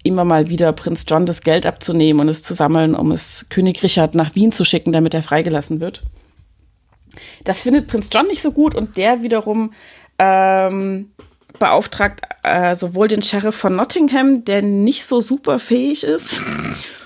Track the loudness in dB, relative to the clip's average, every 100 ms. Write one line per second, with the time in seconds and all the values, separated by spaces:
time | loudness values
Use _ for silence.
0 | -2 0 2 2 2 2 0 0 -4 -6
1 | 0 0 0 -2 0 0 0 -6 -2 2
2 | 4 4 2 0 -6 -2 2 2 2 2
3 | 0 -2 -4 -10 -6 0 0 2 0 2
4 | 2 2 0 2 2 2 0 0 2 2
5 | 2 0 -2 0 0 -2 -4 -6 -6 -10
6 | -14 -14 _ _ _ _ _ _ _ _
7 | _ -20 -20 -14 -6 -4 0 0 0 -6
8 | -2 0 0 -2 -2 0 0 0 -6 -2
9 | 0 0 0 -2 -2 -2 -4 -8 -20 -20
10 | _ 0 4 4 4 4 2 -2 -4 -6
11 | -8 _ -20 _ _ -2 2 2 0 -2
12 | -4 -4 -16 -6 -2 2 2 0 -4 0
13 | 0 0 0 -2 -2 -2 -2 0 -2 0
14 | 2 2 2 2 0 0 0 0 0 0
15 | -2 -2 0 -2 -2 -2 0 0 0 -2
16 | -2 -2 -2 -2 -4 -8 -8 -10 -12 -16